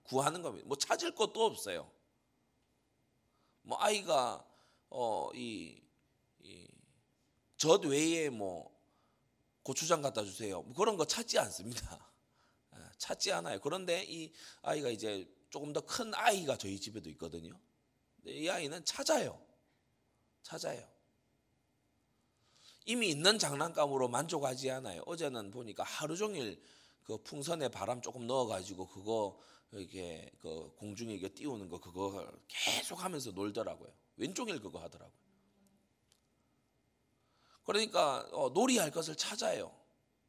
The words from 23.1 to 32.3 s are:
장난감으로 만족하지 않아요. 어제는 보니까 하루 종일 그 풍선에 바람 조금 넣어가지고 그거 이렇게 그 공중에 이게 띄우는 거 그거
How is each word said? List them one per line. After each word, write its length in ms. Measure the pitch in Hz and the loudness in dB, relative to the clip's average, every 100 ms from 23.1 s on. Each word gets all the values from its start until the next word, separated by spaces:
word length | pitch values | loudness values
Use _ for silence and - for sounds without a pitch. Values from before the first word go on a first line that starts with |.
| 143 180 220 | 6 6 6
장난감으로 720 | 156 139 165 160 147 135 127 | 4 2 0 4 4 6 4
만족하지 600 | 120 160 165 135 127 131 | 4 2 2 0 0 -2
않아요. 300 | 131 123 87 - | -2 -4 -8 -6
어제는 440 | 165 147 120 101 | -4 -2 -4 -8
보니까 340 | 120 120 98 | -8 -8 -6
하루 340 | - - 151 170 | -4 -2 -2 -2
종일 440 | 214 180 113 82 - - - _ | -2 -2 -4 -6 -14 -20 -20 _
그 140 | - 107 | -10 -8
풍선에 460 | - 147 143 170 131 | -8 -6 -2 0 0
바람 340 | - 101 123 | -2 -2 -2
조금 240 | - 127 117 | -4 -6 0
넣어가지고 600 | 131 113 95 92 92 92 | 2 2 0 -4 -8 -10
그거 500 | 98 104 113 101 - - - _ | -8 0 2 2 -2 -20 -20 _
이렇게 580 | 98 87 92 87 80 76 - | -12 -10 -8 -8 -8 -14 -14
그 360 | 85 80 78 - | -8 -8 -10 -12
공중에 380 | 104 101 113 | -10 -8 -6
이게 160 | 98 95 | -4 -6
띄우는 400 | - 147 113 92 | -6 -8 -6 -8
거 100 | 87 | -10
그거 500 | 92 90 98 95 - | -8 -2 -2 -2 -10